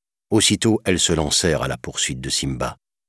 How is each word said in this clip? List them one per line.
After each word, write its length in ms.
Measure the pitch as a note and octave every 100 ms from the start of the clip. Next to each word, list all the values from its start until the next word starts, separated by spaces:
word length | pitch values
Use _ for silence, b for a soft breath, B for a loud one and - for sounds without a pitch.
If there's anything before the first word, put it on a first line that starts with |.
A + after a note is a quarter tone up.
| _ _ -
Aussitôt, 520 | G#2+ - G#2+ A#2 A2 -
elles 140 | F2+
se 140 | -
lancèrent 500 | E2 D2+ - F2+ C#2+
à 40 | B1+
la 100 | B1+
poursuite 440 | - - - C2
de 80 | C2
Simba. 480 | - C#2 C2 B1+ - _ _